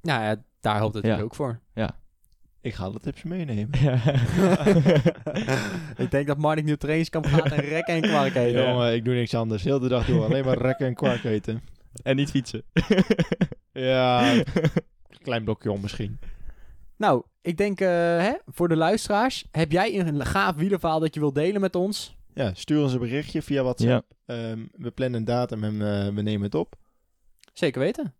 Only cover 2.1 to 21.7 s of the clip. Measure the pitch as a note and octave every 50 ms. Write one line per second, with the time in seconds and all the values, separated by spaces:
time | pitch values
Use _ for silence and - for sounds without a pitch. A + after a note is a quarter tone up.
2.1 | _ _ _ _ _ _ - _ _ _ _ B2 G#2+ - F2 F#2+ G#2+ - - -
3.1 | C#3 - - D#3+ F3 F#3 E3+ C#3+ A#2 G#2 G#2 G#2+ D3 B2+ C3 D3 B2+ B2+ A2+ D3+
4.1 | C#3+ C3 A#2+ A#2 - F3 F#3+ F#3 - - D3 G#3 G3 E3+ C#3 D#3+ E3+ D3+ - -
5.1 | - - - - - G3+ A3 A3 C3+ A3 G#3 G#3 F3+ F3 D#3+ D3 A2+ - B2 B2
6.1 | - C#3 C#3+ C#3+ D3 D3 D3+ D3+ D#3 D#3 D3+ D3+ D3+ D3 - C#3+ D#3 D#3+ E3 -
7.1 | - E3 D3+ C#3+ C#3 D#3+ D#3+ C#3+ - D3+ C#3+ C#3+ D3+ E3 - - E3+ E3 D#3 G#3+
8.1 | D#3 D3 C#3 C3+ B2+ C3 A#2+ A#2+ A#2+ B2 C3 B2+ B2 B2 A#2+ A#2 A#2 A#2+ A2+ B2
9.1 | B2 B2 A#2+ A2+ - A#2 A#2 A2+ A2 G#2 - - C#3 C#3 B2 C3 B2+ B2 A#2 -
10.1 | - E3 C#3+ C3+ D#3+ C#3 C3+ C3 B2+ B2 B2 B2+ C3 - C#3+ B2+ A#2+ - - C3+
11.1 | B2 A#2 - A#2+ A2 G#2+ - - A2 A2+ - - - _ _ - - - - B2+
12.1 | C3+ C3+ C#3+ C#3+ - C#3 B2 - - A2 - - _ - - - G#3 F#3 F#3+ -
13.1 | G#3+ - E3+ - - - F#3 - - - _ _ _ C3 C3 B2+ C3 C3 B2+ B2+
14.1 | B2 B2 B3 C4+ C4+ A#3 D#3+ - - F#3+ D#3 D#3 - E3+ - _ _ _ - -
15.1 | - - _ C#3 A#2+ A#2 A2 G#2 A2 - - A2+ G2+ G2+ G2 G2+ - - A2+ G2+
16.1 | A2 - - - - - - - - - - - - - - - - _ G#3+ G3+
17.1 | D3 A#2+ - _ _ _ _ E3+ F3 D#3+ G3+ G#3 G3 F3+ G3 F#3 F3 E3+ E3+ E3+
18.1 | E3+ E3+ F3 G#3 C4+ F#4 - - - - E3+ F3 E3 D#3+ D#3+ E3 G#3 A3+ - -
19.1 | G#3 G3+ A3+ C4 - - - - - D3+ E3 D#3 D3 F3+ G3 A3+ - G3+ F3+ E3
20.1 | D3 C#3+ C3 - - G3 G3 G3 E3+ D3 D#3+ G3 G3 F3+ - E3 D#3+ D#3+ D#3+ D#3
21.1 | - D#3 D3+ D3 C3+ C#3+ D3+ F3+ G#3 G#3 G3 F#3